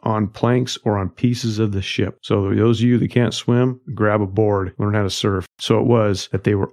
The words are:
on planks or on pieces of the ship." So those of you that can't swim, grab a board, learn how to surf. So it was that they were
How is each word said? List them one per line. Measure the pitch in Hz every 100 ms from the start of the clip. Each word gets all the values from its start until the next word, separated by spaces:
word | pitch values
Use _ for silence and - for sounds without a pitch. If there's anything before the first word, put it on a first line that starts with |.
on | 113 107 104
planks | - 120 123 123 -
or | 113 101
on | 90
pieces | - 123 120 113 107
of | 107
the | 98
ship." | - - 101 -
So | - 101 98 104
those | 113 110
of | 120
you | 120
that | 127
can't | 123 117
swim, | - - 123 131 127 -
grab | 104 104 104
a | 98
board, | 98 104 98 92 -
learn | 104 107
how |
to | 95
surf. | - 107 95 - -
So | - 110
it | 117
was | 117 104 92 -
that | 101 117
they | 101
were | -